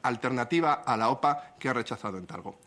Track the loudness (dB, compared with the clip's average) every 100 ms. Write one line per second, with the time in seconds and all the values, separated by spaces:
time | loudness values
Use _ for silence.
0 | -2 0 0 0 2 2 4 2 2 2
1 | 2 4 2 0 -6 -6 -2 -2 -2 -6
2 | -6 -8 -12 -12 -14 -16